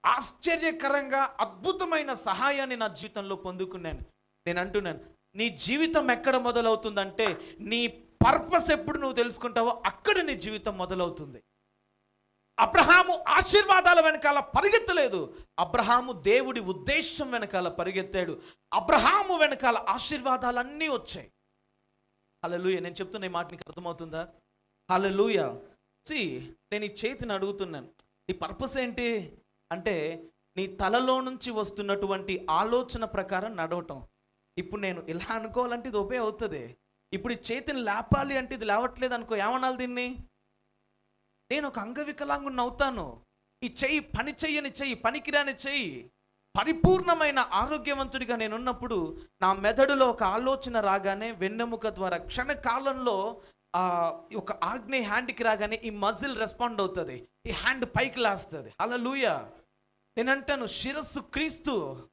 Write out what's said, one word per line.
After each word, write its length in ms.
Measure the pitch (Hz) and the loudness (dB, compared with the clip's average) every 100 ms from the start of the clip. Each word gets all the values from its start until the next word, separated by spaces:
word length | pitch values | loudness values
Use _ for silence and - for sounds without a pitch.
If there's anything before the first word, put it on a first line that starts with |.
| - | 2
ఆశ్చర్యకరంగా 1300 | 247 254 - 339 330 320 320 277 285 269 269 269 - | 0 -2 -6 -2 0 0 0 0 0 0 0 0 -2
అద్భుతమైన 720 | 208 - 330 370 359 320 285 | -6 -2 -4 -2 0 0 -2
సహాయాన్ని 640 | 247 214 185 269 277 262 240 | -4 -4 0 0 0 -2 -2
నా 120 | 220 | -4
జీవితంలో 480 | 156 214 214 196 190 | -6 -10 -8 -6 -6
పొందుకున్నాను. 640 | 185 185 185 185 170 151 - _ _ _ 175 | -6 -6 -8 -6 -8 -10 -12 _ _ _ -4
నేను 140 | 175 | -2
అంటున్నాను, 400 | 185 208 190 147 - _ _ | -2 -2 -4 -8 -14 _ _
నీ 140 | 196 226 | -4 -4
జీవితం 640 | 160 - 277 320 320 262 | -2 -2 2 2 2 2
ఎక్కడ 260 | 240 262 262 | 2 2 2
మొదలవుతుందంటే, 1200 | 240 240 226 220 226 202 190 190 214 165 - - | 2 2 2 2 0 -2 -4 0 0 0 -10 -14
నీ 280 | 208 233 233 - - _ 247 | -4 -2 -2 -4 -20 _ 6
పర్పస్ 440 | - - 349 339 | 6 4 2 4
ఎప్పుడు 280 | 302 302 302 | 2 0 -4
నువ్వు 160 | 269 | -2
తెలుసుకుంటావో 680 | 254 240 - 247 233 233 - - | 0 0 -2 -2 0 0 0 -4
అక్కడ 320 | - - 392 | -2 2 2
నీ 160 | 320 | 0
జీవితం 440 | 233 214 214 220 196 | -4 -6 -6 -6 -6
మొదలవుతుంది. 640 | 180 185 175 - 143 123 _ _ _ _ _ _ _ _ _ _ _ - | -4 -2 -2 -4 -14 -16 _ _ _ _ _ _ _ _ _ _ _ 2
అబ్రహాము 680 | 226 349 285 359 359 339 - | 6 8 10 10 8 2 4
ఆశీర్వాదాల 720 | 320 370 403 403 370 349 349 | 4 6 6 8 8 10 8
వెనకాల 400 | 320 311 294 285 | 8 4 4 2
పరిగెత్తలేదు, 960 | 277 254 392 453 453 349 262 190 147 - - - | 2 2 6 4 4 4 4 2 -4 -10 -10 -2
అబ్రహాము 540 | 175 233 214 240 254 | 2 2 4 4 2
దేవుడి 480 | 196 143 240 262 240 | -2 4 4 4 -4
ఉద్దేశం 680 | 185 180 135 302 320 - 269 | -4 -4 0 0 0 -4 -4
వెనకాల 380 | 240 208 185 175 | -4 -2 -2 -2
పరిగెత్తాడు. 760 | 170 175 190 190 190 175 151 - - _ | -2 -2 -2 -4 -4 -4 -6 -14 -20 _
అబ్రహాము 640 | 202 226 302 240 392 392 339 | -2 4 6 6 4 4 4
వెనకాల 400 | - 269 254 220 | 4 4 2 2
ఆశీర్వాదాలన్నీ 1120 | - 233 - 294 262 254 247 247 247 294 311 | 0 -2 -2 -4 0 0 0 -2 -4 -4 -2
వచ్చాయి. 440 | 254 - 180 107 _ _ _ _ _ _ _ _ _ _ _ | -2 -4 -14 -16 _ _ _ _ _ _ _ _ _ _ _
హల్లెలూయా. 360 | 170 175 185 185 | -4 0 0 0
నేను 140 | 180 | -2
చెప్తున్న 300 | 170 190 214 | -6 -8 -6
ఈ 40 | 185 | -4
మాట 220 | 170 175 | -4 -4
నీకు 140 | 170 - | -6 -6
అర్థమవుతుందా? 640 | 175 175 170 165 160 175 - _ _ _ _ - | -8 -8 -8 -8 -8 -8 -14 _ _ _ _ 2
హల్లెలూయా. 680 | 185 196 196 226 196 135 113 - _ _ _ - | 4 4 4 4 4 0 -4 -16 _ _ _ -6
See, 400 | 302 180 127 131 - _ | -2 -2 -4 -10 -18 _
నేను 120 | 208 | -4
ఈ 40 | 214 | -4
చేతిని 440 | 208 220 269 240 | -4 -4 -4 -4
అడుగుతున్నాను, 540 | 196 196 196 180 151 123 _ _ _ - | -2 -2 -4 -6 -8 -12 _ _ _ -6
నీ 40 | |
పర్పస్ 460 | 185 165 - 262 269 | -4 -4 -4 -4 -2
ఏంటి 600 | 247 240 240 226 165 - _ _ _ | -2 -2 -2 -2 -6 -16 _ _ _
అంటే, 520 | 170 196 175 156 165 - _ _ - | -4 -2 0 -2 -6 -14 _ _ -6
నీ 100 | 190 | -6
తలలో 540 | 190 190 233 254 262 | -2 2 4 4 0
నుంచి 300 | 262 262 247 | -2 -6 -6
వస్తున్నటువంటి 960 | 220 208 - 202 196 196 196 196 180 - | -4 -4 -6 -4 -2 0 -2 -2 -4 0
ఆలోచన 540 | 160 220 240 240 240 | 0 2 0 0 -6
ప్రకారం 520 | 220 202 190 185 214 202 | -4 -4 -2 -4 -4 -4
నడవటం. 500 | 165 175 165 139 - _ _ _ _ - | -4 -4 -6 -14 -16 _ _ _ _ -10
ఇప్పుడు 220 | 175 208 | -8 -6
నేను 200 | 196 180 | -4 -6
ఇలా 260 | 165 170 - | -6 -8 -4
అనుకోవాలంటే 580 | 220 220 240 247 240 247 | -4 -2 -2 -2 -4 -2
ఇది 100 | 208 | -2
ఒబే 180 | 202 254 | -2 -2
అవుతుంది. 600 | 214 214 220 151 117 127 _ _ _ | -2 -4 -6 -6 -12 -18 _ _ _
ఇప్పుడు 200 | 190 240 | -6 -4
ఈ 40 | 233 | -6
చేతిని 440 | - 240 269 269 | -4 -4 -4 -4
లేపాలి 560 | 220 202 - 277 277 269 | -2 -2 2 2 2 -2
అంటే 180 | 254 | -4
ఇది 100 | 262 | -6
లేవట్లేదు 500 | 214 208 247 247 254 | 0 0 0 -2 -4
అనుకో, 220 | 240 233 220 | -4 -4 -2
ఏమనాలి 400 | 202 254 262 254 | 0 0 -2 -2
దీన్ని? 420 | 247 247 247 240 - _ _ _ _ _ _ _ _ _ _ _ _ | -4 -4 -6 -8 -16 _ _ _ _ _ _ _ _ _ _ _ _
నేను 180 | 277 285 | -4 -4
ఒక 100 | 226 | -6
అంగవికలాంగుణ్ణి 840 | 233 254 294 - 285 285 277 254 | -8 -8 -8 -8 -4 -4 -4 -4
అవుతాను. 640 | 247 247 269 240 147 113 _ _ _ _ | -4 0 -2 -2 -10 -14 _ _ _ _
ఈ 120 | - - | -8 -2
చెయ్యి 160 | 262 302 | 0 0
పని 320 | 294 220 269 - | -2 -4 -4 -4
చెయ్యని 240 | 311 294 285 | -2 -2 -4
చెయ్యి, 260 | - 277 | -6 -6
పనికిరాని 580 | 214 226 285 - 294 277 | -2 -2 -2 0 0 0
చెయ్యి. 580 | 269 269 285 196 131 120 _ _ _ _ - | -4 -4 -2 -4 -8 -16 _ _ _ _ -2
పరిపూర్ణమైన 800 | 247 330 359 370 359 330 302 269 | 0 4 6 6 4 4 4 2
ఆరోగ్యవంతుడిగా 1000 | 240 190 254 302 285 277 269 269 240 240 | 0 0 0 -2 -2 -4 -4 -6 -4 -2
నేనున్నప్పుడు 840 | 220 220 254 233 240 214 160 - - _ | -2 -4 -4 -4 -4 -2 -4 -8 -18 _
నా 100 | 185 | 2
మెదడులో 540 | 196 208 226 269 277 254 | 4 2 4 4 6 4
ఒక 160 | 233 | 4
ఆలోచన 580 | 202 214 254 269 262 233 | 0 2 0 -2 -2 0
రాగానే, 520 | 202 196 190 196 220 | 2 2 0 -4 -6
వెన్నెముక 560 | 170 190 220 233 226 220 | -4 -4 -2 -4 -2 -4
ద్వారా 280 | 185 190 170 | -2 -2 -2
క్షణకాలంలో, 1300 | - - 262 285 254 240 277 262 247 196 202 233 - _ _ 175 | -4 -6 -4 -2 -2 0 -2 -2 0 0 -2 -6 -20 _ _ 0
ఆ, 320 | 185 175 165 165 - 214 | 2 2 0 -4 -10 -10
ఒక 160 | - | -6
ఆజ్ఞ 480 | - 170 247 214 269 | -4 -4 -4 -2 -2
హ్యాండ్కి 420 | 208 214 254 - | 0 -2 -2 -2
రాగానే 380 | 233 214 208 220 | 0 2 -2 -4
ఈ 60 | 226 | -6
మజిల్ 480 | 208 202 190 277 233 | 0 -2 0 -6 -4
రెస్పాండ్ 420 | 220 - 240 214 | -4 -2 -4 0
అవుతుంది, 480 | 185 185 147 127 - _ 226 | -2 -2 -6 -10 -16 _ -8
ఈ 40 | |
హ్యాండ్ 340 | 202 220 262 | -2 0 0
పైకి 360 | 240 - 262 254 | -2 0 0 2
లేస్తుంది. 520 | 226 190 - 156 113 - | 0 0 -6 -12 -14 -4
హల్లెలూయా. 680 | 208 247 240 277 233 143 107 - _ _ _ _ _ 233 | -2 -2 -2 0 0 0 -6 -18 _ _ _ _ _ -2
నేను 160 | 247 | 0
అంటాను, 340 | 277 277 277 226 | 0 0 -4 -4
శిరస్సు 540 | - 254 294 277 294 | -6 -6 -6 -6 -10
క్రీస్తు. 840 | - 269 311 - - 233 143 127 - | -6 -4 -4 -4 -2 -2 -4 -10 -16